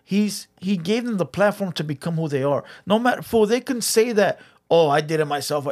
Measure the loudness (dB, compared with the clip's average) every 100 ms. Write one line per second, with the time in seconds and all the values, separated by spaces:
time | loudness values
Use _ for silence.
0 | -2 0 0 -4 -14 -8 -4 -2 0 -2
1 | -2 -4 -2 0 0 0 -6 -6 -6 -6
2 | -4 -4 -2 -2 0 -2 -6 -10 -2 2
3 | 2 -2 0 2 2 2 -2 -4 0 2
4 | 2 2 2 0 -10 _ 2 4 6 2
5 | 2 -2 0 -4 -2 -4 -4